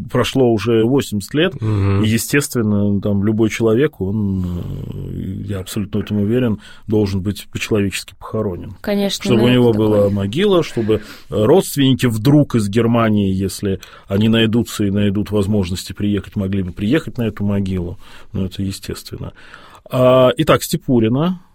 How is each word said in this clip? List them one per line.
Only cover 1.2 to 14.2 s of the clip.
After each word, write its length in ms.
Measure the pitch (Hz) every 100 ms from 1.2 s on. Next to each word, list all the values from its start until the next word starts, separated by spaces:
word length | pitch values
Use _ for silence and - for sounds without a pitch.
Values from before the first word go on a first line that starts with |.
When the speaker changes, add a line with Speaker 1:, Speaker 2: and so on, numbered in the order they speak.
| -
Speaker 1:
лет, 260 | 139 185 143
Speaker 2:
Мгм. 440 | 110 107 98 98
Speaker 1:
и, 40 | 107
естественно, 880 | 113 - 143 143 127 110 104 101 101
там 200 | 104 101
любой 260 | 101 107 113
человек, 500 | - 113 110 147 -
он, 440 | 95 107 101 95 90
э, 960 | 87 - 95 - 101 92 90 95 98 101
я 100 | 98
абсолютно 400 | 92 - 95 107
в 20 |
этом 180 | 95 104
уверен, 380 | 101 123 123 101 - - -
должен 340 | 107 101 98
быть 260 | 92 95 -
по-человечески 600 | - - 110 101 - - -
похоронен. 560 | - 110 107 - - -
Speaker 3:
Конечно, 440 | - 202 202 -
Speaker 1:
Чтобы 160 | - 117
Speaker 3:
ну, 20 |
Speaker 1:
у 40 | 120
него 220 | 123 120
Speaker 3:
это 80 | 107
Speaker 1:
была 180 | 110 104
Speaker 3:
такое. 60 | 101
Speaker 1:
могила, 480 | 101 98 127 208 185
чтобы, 320 | 151 - 107
э, 60 | 107 - - -
родственники 760 | - 117 175 - 143 135 127 127
вдруг 480 | 110 107 147 139
из 140 | 120 101
Германии, 600 | 107 113 120 113 104 98
если 460 | 95 95 - 101 95 - - -
они 200 | 98